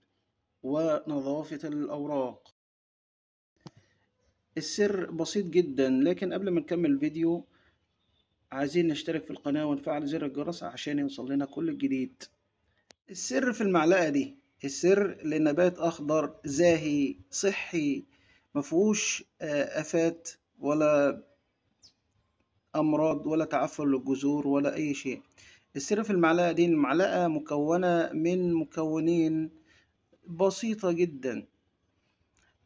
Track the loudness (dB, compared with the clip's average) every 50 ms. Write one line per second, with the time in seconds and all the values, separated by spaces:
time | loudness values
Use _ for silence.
0 | _ _ _ _ _ _ _ _ _ _ _ _ -6 -4 -2 0 0 0 0 -2
1 | -2 -4 -6 -4 -2 -2 -4 -4 -4 -8 -10 -8 -8 -6 -4 -4 -4 -4 -6 -6
2 | -6 -4 -2 -2 -2 -4 -6 -12 _ _ _ _ _ _ _ _ _ _ _ _
3 | _ _ _ _ _ _ _ _ _ _ _ _ _ -20 _ _ _ _ _ _
4 | _ _ _ _ _ _ _ _ _ _ _ -10 -8 -6 0 0 2 2 2 -2
5 | -4 -6 -4 -6 -6 -2 -2 -4 -4 2 2 2 2 2 0 0 2 2 4 4
6 | 4 2 2 0 -2 -4 -4 -4 -2 0 -2 -2 -2 -2 -2 0 2 2 2 2
7 | 0 -2 -2 0 0 0 0 -2 -6 _ _ _ _ _ _ _ _ _ _ _
8 | _ _ _ _ _ _ _ _ _ _ -6 -4 -4 0 0 2 2 2 0 -2
9 | -4 -4 -4 -6 -6 -8 -14 -8 -4 -2 -2 0 0 0 -2 -2 -2 -4 -4 -2
10 | -2 -4 -4 -4 -4 -4 -6 -6 -6 -6 -6 -8 -10 -12 -10 -8 -6 -4 -2 -2
11 | -2 -2 -4 -8 -6 -4 -2 -2 -2 -4 -6 -4 -4 -4 -2 -2 -2 -2 0 -2
12 | -4 -6 -8 _ -20 -20 _ _ _ _ _ _ _ _ _ _ _ _ -20 _
13 | _ -18 -14 -10 -8 -4 -2 0 0 0 0 0 0 2 4 4 4 4 4 4
14 | 4 2 2 0 -2 -2 -8 _ _ _ _ _ -10 -10 -6 0 4 4 4 4
15 | 4 0 -4 -6 -6 -4 0 2 2 2 4 4 4 2 2 0 -2 -2 -2 -2
16 | -2 0 0 0 0 -2 -6 -10 -10 -6 0 4 4 4 4 4 2 0 0 0
17 | 0 0 -2 -8 -14 _ -8 -2 -2 -2 -2 -2 -8 -4 -4 -2 0 0 -2 -4
18 | -6 _ _ _ _ _ _ _ _ _ _ -6 -4 0 2 2 4 4 2 0
19 | -2 -4 -4 -6 -10 _ _ _ -6 -2 -2 -2 -2 -2 -2 -6 -4 0 2 2
20 | 2 2 0 -2 -12 -18 -20 _ _ _ _ _ -2 0 2 4 4 4 4 4
21 | 4 2 0 -2 -10 _ _ _ _ _ _ _ _ _ _ _ -20 -20 _ _
22 | _ _ _ _ _ _ _ _ _ _ _ _ _ _ -2 0 2 2 4 4
23 | 2 2 0 0 -2 -2 0 0 0 0 0 0 0 0 -2 -2 2 2 2 2
24 | 2 -2 -2 0 0 0 0 0 0 0 0 2 2 0 -2 -2 -2 -2 -4 -4
25 | -6 -8 -8 -8 -12 _ _ _ -20 -20 -20 _ _ _ _ -10 -2 0 0 0
26 | 0 0 2 4 4 4 4 4 2 2 4 4 4 4 4 4 4 2 4 2
27 | 2 2 2 2 2 2 0 -2 -4 -4 -2 -2 0 2 2 2 2 2 2 2
28 | 0 0 -2 -2 0 0 0 2 2 2 2 0 -2 -2 -4 -4 -2 -2 -2 0
29 | 2 2 2 4 2 2 2 0 -2 -6 -8 -18 _ _ _ _ _ _ _ _
30 | _ _ _ _ _ -16 -2 2 2 2 2 0 -4 -4 -4 0 0 0 2 2
31 | 0 0 -2 -6 -6 -6 -6 -6 -8 _ _ _ _ _ _ _ _ _ _ _
32 | _ _ _ _ _ _ _ _ _ _ _ _ _